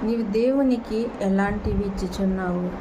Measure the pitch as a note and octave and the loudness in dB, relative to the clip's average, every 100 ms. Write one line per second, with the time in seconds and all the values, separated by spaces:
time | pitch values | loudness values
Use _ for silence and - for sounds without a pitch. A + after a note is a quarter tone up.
0 | G#3+ A#3 G#3+ G#3+ A#3+ C4+ C4+ A#3+ A#3 A3 | 0 0 0 2 4 4 4 2 0 -4
1 | A#3 - G3 G3 G3+ G#3 G#3+ G3 G3+ F#3+ | -4 -2 0 2 2 0 -2 -2 -2 -4
2 | F#3+ F3+ G3 F#3+ F#3 F3+ F3+ F#3 | -6 -2 0 0 -2 -2 -2 -6